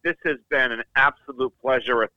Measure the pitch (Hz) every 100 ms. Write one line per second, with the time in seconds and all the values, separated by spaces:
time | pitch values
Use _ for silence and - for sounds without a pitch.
0 | 170 165 160 135 - 143 127 117 - 135
1 | 139 - - 127 127 - 131 131 113 120
2 | 110